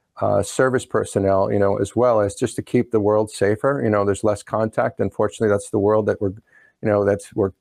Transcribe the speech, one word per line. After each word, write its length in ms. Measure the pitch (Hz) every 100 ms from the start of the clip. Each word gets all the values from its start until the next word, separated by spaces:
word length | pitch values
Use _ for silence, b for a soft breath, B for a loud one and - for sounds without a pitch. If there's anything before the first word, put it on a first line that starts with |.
| _ -
uh, 220 | 104 101
service 420 | 98 - 131 123 -
personnel, 640 | 110 98 101 98 95 -
you 60 | 101
know, 200 | 98 98
as 180 | 101 110
well 240 | 123 110
as 160 | 101 -
just 200 | 117 -
to 40 |
keep 300 | - 127 113
the 80 | 110
world 320 | 104 107 110
safer. 500 | - 101 110 139 139
You 60 | 117
know, 160 | 104 101
there's 180 | 98
less 200 | 107 101
contact. 560 | - 107 110 - 120 -
Unfortunately, 500 | 101 - 107 - 110
that's 200 | 101 -
the 100 | 104
world 260 | 101 107 104
that 160 | -
we're, 80 | 98
you 600 | 104 - _ _ _ 113
know, 160 | 104 101
that's, 280 | 101 -
we're, 200 | 110 98 -